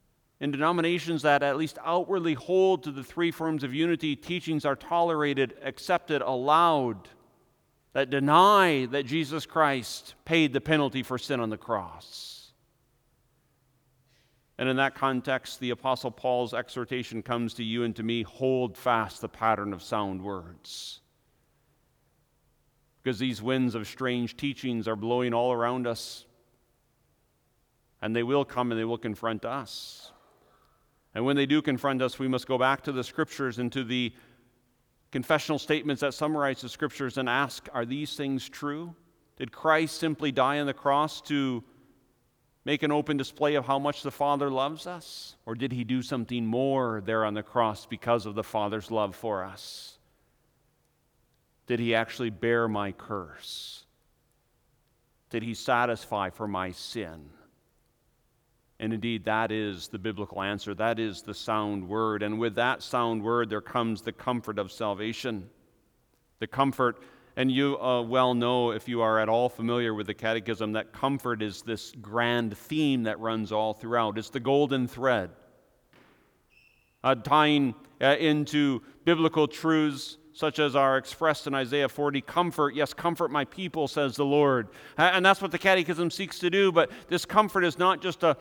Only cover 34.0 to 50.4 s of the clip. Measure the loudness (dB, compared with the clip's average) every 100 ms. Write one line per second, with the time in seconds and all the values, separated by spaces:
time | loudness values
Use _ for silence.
34 | -2 -6 -20 _ _ _ _ _ _ _
35 | _ -8 0 0 2 -4 0 -2 0 -2
36 | -2 -2 -2 0 -2 -2 -10 -6 -6 -4
37 | -6 -2 0 0 0 -6 -8 -6 -4 -6
38 | -6 -6 -4 -4 -6 -8 -6 -6 -10 -16
39 | _ _ _ -12 -12 -2 4 4 2 -2
40 | -2 0 -2 2 2 2 -2 -2 2 2
41 | 2 -4 -2 0 0 -2 -8 _ _ _
42 | _ _ _ _ _ _ -4 -2 2 0
43 | 0 -2 -2 0 2 2 2 0 0 -4
44 | -8 -2 0 2 0 0 -2 -4 -12 -12
45 | -14 -16 -16 -16 -10 -4 -4 -4 -2 -2
46 | -2 -6 -4 -2 0 0 2 2 0 -2
47 | -2 0 0 -2 -2 2 2 0 -10 -8
48 | 2 2 2 -6 -4 -2 -2 -4 -2 -2
49 | -2 -4 -4 -4 -6 -12 -16 -16 -18 -20
50 | _ _ _ _